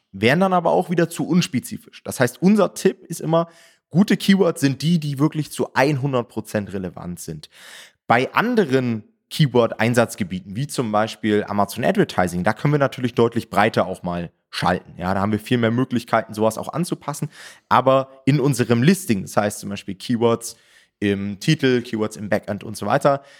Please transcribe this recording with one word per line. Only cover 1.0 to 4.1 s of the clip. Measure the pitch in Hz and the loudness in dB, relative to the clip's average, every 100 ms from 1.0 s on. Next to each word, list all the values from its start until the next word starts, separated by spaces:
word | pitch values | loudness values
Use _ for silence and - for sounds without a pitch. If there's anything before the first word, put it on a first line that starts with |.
| 170 | 0
zu | - 139 | -2 0
unspezifisch. | 175 - 127 - 107 - - | 0 0 -4 -6 -12 -16 -16
Das | - - | -6 0
heißt, | 123 - | 0 2
unser | 185 214 175 | 2 4 2
Tipp | - 190 - | 0 -2 -2
ist | - 170 | -8 -8
immer, | 156 165 165 _ _ _ _ | 0 0 0 _ _ _ _
gute | 156 214 | 2 2